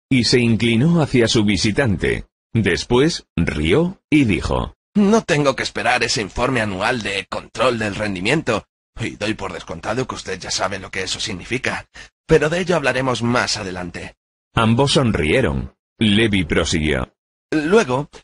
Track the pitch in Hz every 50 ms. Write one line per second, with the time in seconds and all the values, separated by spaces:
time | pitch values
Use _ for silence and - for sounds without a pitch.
0 | _ _ 139 127 113 - - 127 120 117 117 101 117 117 117 110 127 165 170 175
1 | 151 120 - 127 113 110 - 117 104 104 104 87 - 113 98 - 143 117 95 80
2 | - 65 58 57 - - _ _ _ _ - 113 101 95 85 78 - - 120 123
3 | 139 165 170 - - _ _ - 82 - - 73 76 80 90 143 170 180 185 -
4 | _ _ - 151 139 110 92 67 - - 67 64 60 - - _ _ _ _ 202
5 | 208 196 220 226 - - 170 147 147 139 131 - 113 - - 107 101 113 123 123
6 | 117 113 - - 107 90 - - 120 131 135 120 110 104 98 92 98 113 131 123
7 | 104 101 98 98 95 - - 104 - - - - 113 127 120 113 110 107 98 95
8 | 107 107 98 90 90 107 139 160 147 - 117 98 - _ _ _ _ _ _ -
9 | 120 98 65 - 104 107 107 - 98 92 87 85 - - 90 85 82 104 110 123
10 | 131 - 98 90 - - 95 92 87 101 - - 101 95 98 95 92 98 - 98
11 | 95 90 - - - - 101 87 85 - 113 135 - 110 101 - - - _ -
12 | - - _ _ _ - 160 156 139 151 165 175 190 160 180 160 139 131 123 127
13 | 131 131 123 110 117 120 120 123 104 95 - 104 104 92 90 90 90 87 - 90
14 | 90 90 - _ _ _ _ _ _ _ _ 120 113 110 117 117 139 139 - 165
15 | 139 117 98 87 78 76 92 127 127 87 71 65 64 67 - _ _ _ _ _
16 | 113 107 101 104 117 110 101 98 90 76 90 92 85 - - 85 76 76 69 65
17 | 62 - _ _ _ _ _ _ _ _ - 156 147 156 190 226 220 127 127 131
18 | 147 - - -